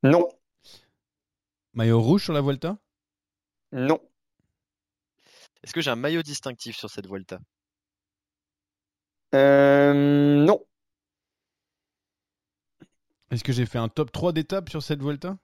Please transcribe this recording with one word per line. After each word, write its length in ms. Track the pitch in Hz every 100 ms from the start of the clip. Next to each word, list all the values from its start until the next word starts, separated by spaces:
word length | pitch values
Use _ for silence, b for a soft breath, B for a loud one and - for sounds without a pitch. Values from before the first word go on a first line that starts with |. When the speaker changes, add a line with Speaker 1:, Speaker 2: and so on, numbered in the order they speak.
Speaker 1:
Non. 260 | 131 165 175 - _ _ b b b _ _ _ _ _ _ _ _
Speaker 2:
Maillot 260 | 117 113 117
rouge 240 | 113 196
sur 80 | -
la 80 | 151
Vuelta ? 380 | 139 139 160 208 _ _ _ _ _ _ _ _ _
Speaker 1:
Non. 280 | 135 131 160 - _ _ _ _ _ _ _ _ _ _ _ b b b _
Speaker 3:
Est-ce 100 | -
que 60 | 165
j'ai 100 | 151
un 60 | 117
maillot 260 | 139 165
distinctif 540 | 151 143 - 120 - 110
sur 120 | 104
cette 160 | - 98
Vuelta ? 320 | 98 92 92 - _ _ _ _ _ _ _ _ _ _ _ _ _ _ _ _ _ _
Speaker 1:
Euh, 580 | 139 139 139 139 143 143 143 143 143 143 147
non. 200 | 151 208 - _ _ _ _ _ _ _ _ _ _ _ _ _ _ _ _ _ _ _ _ _ _ _ _ _ _
Speaker 2:
Est-ce 140 | 120
que 80 | -
j'ai 140 | 123 120
fait 120 | 123
un 100 | 113
top 220 | - 143
trois 220 | - 175
d'étape 380 | 165 151 196 170
sur 120 | 160
cette 200 | 135 151
Vuelta ? 340 | 139 147 175 190